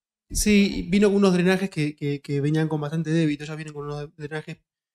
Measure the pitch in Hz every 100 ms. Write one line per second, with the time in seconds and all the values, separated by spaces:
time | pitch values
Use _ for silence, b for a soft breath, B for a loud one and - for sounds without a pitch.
0 | _ _ _ - 214 208 202 - 175 202
1 | 208 196 196 180 180 185 196 160 147 -
2 | 147 143 - 143 147 156 160 156 143 165
3 | 156 165 156 147 151 156 156 147 147 147
4 | 147 151 147 156 165 165 _ _ _